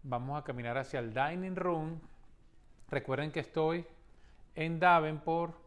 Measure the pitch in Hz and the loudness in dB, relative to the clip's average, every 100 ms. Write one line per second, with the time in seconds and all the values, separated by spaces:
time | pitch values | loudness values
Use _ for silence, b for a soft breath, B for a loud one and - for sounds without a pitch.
0 | 135 123 131 147 143 123 120 123 131 139 | -4 -4 -2 -6 -6 -6 -2 -2 -2 -4
1 | 117 113 143 180 185 185 180 165 156 165 | -2 0 0 0 -4 -2 0 0 -2 -8
2 | - - - - - - - - - 139 | -14 -20 -20 -20 -20 -20 -20 -20 -4 -4
3 | - 131 151 151 139 165 160 170 165 - | -2 -2 -2 -4 -4 0 2 0 -6 -18
4 | b b b b - - 160 165 180 170 | b b b b -14 -4 -2 6 8 8
5 | 156 156 165 165 170 165 | 6 -2 0 0 -2 -6